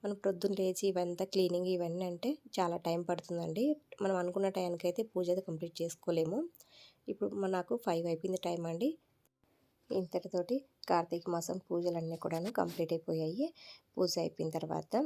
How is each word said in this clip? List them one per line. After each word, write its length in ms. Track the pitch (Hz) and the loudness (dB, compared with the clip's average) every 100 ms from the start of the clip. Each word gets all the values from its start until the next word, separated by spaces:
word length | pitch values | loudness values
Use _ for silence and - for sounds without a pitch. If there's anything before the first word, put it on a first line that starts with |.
మనం 120 | 208 202 | -4 -2
ప్రొద్దున 300 | 196 180 196 196 | 0 2 0 2
లేచి 220 | 185 185 202 | 0 2 2
ఇవంతా 340 | 185 175 175 190 | 2 0 -2 0
క్లీనింగ్ 360 | 190 180 175 180 180 | 2 4 4 2 2
ఇవన్నీ 280 | 170 170 180 | 0 -2 -4
అంటే 180 | 175 240 302 - - | -2 -2 -4 -6 0
చాలా 200 | 175 170 170 | 0 2 0
టైమ్ 160 | 170 175 | 0 0
పడుతుందండి. 560 | 175 - 170 170 165 269 294 _ - | -2 -2 -4 -2 0 2 0 _ -4
మనం 120 | 196 185 | 0 2
అనుకున్న 240 | 180 180 196 190 | 0 2 0 0
టైంకి 260 | 180 175 175 | -2 0 0
అయితే 140 | 175 220 | 0 -2
పూజ 140 | 190 175 | 0 2
అయితే 100 | 180 185 | 2 0
కంప్లీట్ 260 | 160 170 - | -4 -6 -4
చేసుకోలేము. 560 | 165 - - 165 160 208 339 - - - - _ - | -6 -4 0 2 2 0 -4 -8 -20 -20 -20 _ -8
ఇప్పుడు 180 | 208 202 202 | -2 -2 0
మ-, 100 | 196 185 | 0 0
నాకు 160 | 180 240 214 | 0 -2 2
ఫైవ్ 180 | 165 170 | 0 2
అయిపోయింది 280 | 165 190 185 175 | 0 0 0 0
టైమ్ 180 | 170 165 | -2 -2
అండి. 180 | 165 254 320 _ _ _ _ _ _ _ _ _ 196 | 0 0 0 _ _ _ _ _ _ _ _ _ -4
ఇంతటితోటి 580 | 180 185 180 180 175 262 - _ - | -2 -4 -2 -2 0 -2 -4 _ 2
కార్తీక 400 | 175 170 170 180 | 2 4 -2 0
మాసం 240 | 170 165 185 - | -2 -2 -6 -2
పూజలన్నీ 500 | 175 175 170 165 165 | 0 0 0 -2 -4
కూడాను 260 | 170 165 185 233 | -2 -2 -2 0
కంప్లీట్ 340 | 175 170 165 165 | 0 0 -2 -2
అయిపోయాయి. 500 | 160 160 160 185 311 - - - _ | 0 -2 0 0 -2 -4 -20 -20 _
పూజ 180 | - 180 175 | -2 0 0
అయిపోయిన 260 | 165 - 160 160 | -2 -2 -4 -2
తర్వాత 360 | 160 160 156 220 | -2 -4 0 0